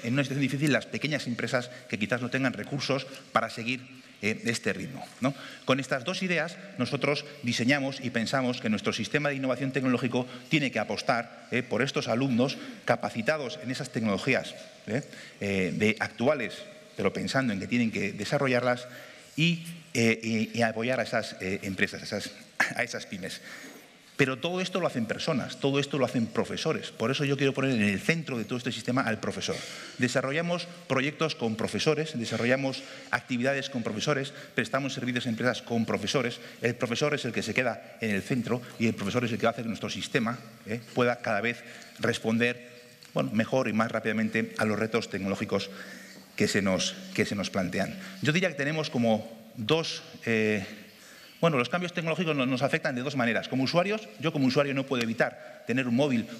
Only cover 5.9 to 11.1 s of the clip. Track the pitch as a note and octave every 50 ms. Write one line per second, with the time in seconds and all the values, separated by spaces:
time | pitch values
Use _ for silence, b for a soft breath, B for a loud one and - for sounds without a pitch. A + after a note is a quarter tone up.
5.9 | D3+ C3+ A#2+ F3 F#3+ F#3+ G3 F3+ F3 D#3+ D3 E3+ - - - - - - D#3 -
6.9 | - C3 C#3 C#3+ D3 C#3+ - B B B - A#2+ A#2+ - B2 A#2+ C#3+ D3 C3+ C3+
7.9 | C3+ - B2+ A#2+ - A#2 A2 G2 - C#3 C3 B2 B2 B2 - A#2 G#2+ G2 - A#2
8.9 | G#2 - A2 - - D3 D3 D3 C#3 C3+ C3+ C3 B2 C3 C#3 C3+ C3 C#3+ B2+ C3
9.9 | B2+ A#2 - A#2+ A#2+ B2 B2 B B B B B - D3+ C#3+ B2 - A2 G#2 -
10.9 | G#2+ F#2+ - -